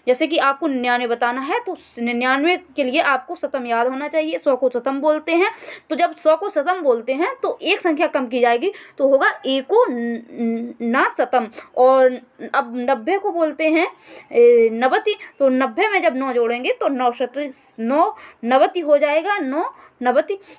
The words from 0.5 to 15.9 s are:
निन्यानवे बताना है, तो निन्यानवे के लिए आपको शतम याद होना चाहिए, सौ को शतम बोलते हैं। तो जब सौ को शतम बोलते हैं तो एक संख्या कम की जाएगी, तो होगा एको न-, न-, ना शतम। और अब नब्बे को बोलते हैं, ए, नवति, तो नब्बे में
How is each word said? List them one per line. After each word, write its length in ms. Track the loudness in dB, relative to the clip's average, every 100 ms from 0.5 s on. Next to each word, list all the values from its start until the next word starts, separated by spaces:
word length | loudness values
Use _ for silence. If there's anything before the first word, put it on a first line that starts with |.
| 0 -4
निन्यानवे 400 | -2 -2 -2 -2
बताना 340 | -2 -2 -4
है, 180 | -4 -6
तो 160 | -6 -12 -14 -8
निन्यानवे 560 | -6 -2 0 0 0 -2 -4 -4
के 80 |
लिए 180 | -2 0
आपको 340 | 0 -2 -4 -10
शतम 280 | -6 -6 -4
याद 200 | -2 -2
होना 200 | -4 -4
चाहिए, 300 | -4 -4 -2
सौ 180 | -2 0
को 140 | 0
शतम 320 | -2 -4 -2
बोलते 300 | 0 -2 0
हैं। 180 | 0 0 -4 -14 -18 -8
तो 60 | -2
जब 200 | -2 2
सौ 200 | 2 2
को 140 | 0
शतम 320 | -2 -2 0
बोलते 320 | 0 0 -2
हैं 220 | -2 -4 -2
तो 200 | -6 -4
एक 180 | -2 -2
संख्या 260 | 0 0 0
कम 180 | -2 -2
की 120 | 2
जाएगी, 320 | 2 2 -2 -8 -12 -2
तो 120 | 2
होगा 220 | 4 4 0 -2
एको 380 | -4 0 2 2
न-, 360 | 0 -4 -6 -10
न-, 420 | -6 -4 -4 -8 -8
ना 260 | -2 0 0 -2
शतम। 320 | 0 -2 -2 -10 -8 2
और 420 | 4 6 4 2 -8 -18 -4 -4
अब 180 | -4 -4
नब्बे 380 | -2 -2 -2 -2
को 140 | -2
बोलते 380 | -2 -2 0 0
हैं, 180 | 0 -2 -6 -20 -20 -2
ए, 380 | 6 6 8 4
नवति, 420 | 2 0 0 0 -4 -10 0
तो 100 | 2
नब्बे 360 | 2 0 0
में 120 | 0